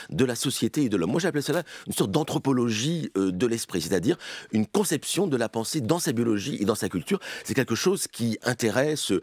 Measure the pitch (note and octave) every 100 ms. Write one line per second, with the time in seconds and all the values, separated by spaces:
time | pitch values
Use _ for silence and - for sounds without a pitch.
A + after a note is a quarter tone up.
0 | - - B2+ A#2+ C#3 - A2+ - C3 G2
1 | F2 D3 F3 C#3+ C#3 D3+ - - - -
2 | B2 G2 D#3 D3+ C3+ B2+ A#2+ G#2+ C#3 E3+
3 | C#3 F#2+ G2 F2+ A#2+ A2+ - F#2 D#2+ F#2
4 | F#2+ E3+ - - - A2 G#2+ G3+ G#3 D3
5 | - - F#3 C3 A2+ A2+ A2 D#3 A2+ E3
6 | E3+ A#2 A#2 G#2 G2 - G2+ G#2+ G2 F#2+
7 | - F#3+ - - - A2+ A#2+ A2+ F#3 F#3
8 | - - A#2 A2 - A#2+ A2+ A2 D3 D3+
9 | - F#2+